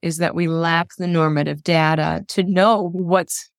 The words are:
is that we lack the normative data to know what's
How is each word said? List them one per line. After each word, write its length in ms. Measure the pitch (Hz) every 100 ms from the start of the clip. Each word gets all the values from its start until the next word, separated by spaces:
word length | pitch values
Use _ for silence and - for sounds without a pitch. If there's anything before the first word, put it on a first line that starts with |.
is 160 | 170 160
that 160 | 170
we 120 | - 170
lack 440 | 165 165 165 170 -
the 80 | 175
normative 580 | 170 156 151 147 147
data 640 | - 165 156 160 156 160 196
to 140 | -
know 480 | 185 185 208 214 180
what's 580 | 180 175 185 - - -